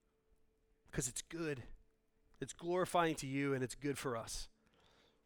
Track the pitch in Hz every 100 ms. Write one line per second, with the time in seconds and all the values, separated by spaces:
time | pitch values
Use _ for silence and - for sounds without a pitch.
0 | _ _ _ - - _ _ _ - -
1 | 123 - - 165 160 135 - - - _
2 | _ _ _ - 135 - 170 180 175 175
3 | 165 147 135 139 139 135 127 - 143 135
4 | 139 113 107 - - _ _ _ - -
5 | - _